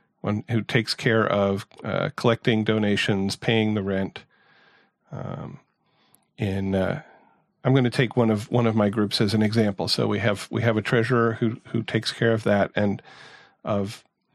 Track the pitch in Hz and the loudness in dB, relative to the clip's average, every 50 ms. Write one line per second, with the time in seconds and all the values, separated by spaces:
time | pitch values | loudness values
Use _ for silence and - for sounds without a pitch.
0 | _ _ _ _ - 107 104 104 - - 117 113 - - - 120 107 - - - | _ _ _ _ -6 -4 -4 -4 -4 -4 -4 -4 -2 0 -2 -2 -2 -2 -4 -2
1 | - 123 110 110 107 - 101 101 98 98 98 98 - - - - - 98 98 - | 0 2 4 4 2 2 2 0 0 0 0 -2 -6 -10 -16 -12 -8 -6 -4 -2
2 | - - - - - 120 113 - - 127 110 107 104 110 110 110 107 104 101 - | -4 -4 -4 0 0 0 0 2 0 0 0 2 2 0 0 2 2 2 0 0
3 | - - 104 98 98 98 - - - 123 113 110 107 107 107 107 95 98 95 95 | 0 0 0 0 -2 -4 -4 -4 -2 0 2 2 2 0 0 -2 -2 -2 -2 -2
4 | 98 - - - - _ _ _ _ _ _ _ _ _ _ _ _ _ _ _ | -4 -6 -8 -14 -20 _ _ _ _ _ _ _ _ _ _ _ _ _ _ _
5 | _ - - - - - - - 78 - - - _ _ _ _ _ _ _ _ | _ -16 -12 -12 -10 -10 -10 -10 -12 -14 -16 -18 _ _ _ _ _ _ _ _
6 | _ _ _ _ _ _ _ - 117 101 95 98 98 95 95 95 92 95 - - | _ _ _ _ _ _ _ -4 -4 -2 -2 -2 -2 0 0 0 0 0 -2 -4
7 | - - - _ _ _ _ _ _ _ _ _ - 131 131 139 123 117 - - | -8 -16 -20 _ _ _ _ _ _ _ _ _ 0 2 4 4 2 2 2 0
8 | 123 107 - 123 117 110 110 104 110 - 117 123 117 113 107 110 104 101 98 110 | 0 0 2 2 4 4 2 0 0 0 0 2 2 2 2 2 2 2 2 0
9 | 104 98 - - 113 101 113 107 110 104 107 117 107 104 98 - 85 - - - | 0 0 0 0 0 2 2 2 2 2 2 2 2 2 0 -2 -4 -2 -2 0
10 | 117 107 104 95 107 110 101 - - - - 104 113 117 110 107 104 - 135 117 | 0 0 0 0 0 0 -2 -2 -4 -6 -4 0 0 0 0 0 0 0 0 2
11 | 113 120 127 117 117 113 113 - 120 110 - - - - - 117 107 - - 110 | 2 2 2 2 2 2 0 0 -2 -4 -4 -6 -8 -6 -4 -4 -4 -2 -4 -4
12 | - - - - 120 117 113 107 - 110 104 101 95 - - 104 104 101 98 - | -4 -4 -4 0 2 2 2 2 2 2 2 2 2 0 0 0 0 0 -2 -4
13 | - - - - - - - - - _ _ _ - - 107 101 98 107 - - | -10 -16 -20 -20 -20 -20 -20 -20 -20 _ _ _ -6 -4 -4 -2 -4 -6 -8 -14
14 | _ _ _ _ _ _ | _ _ _ _ _ _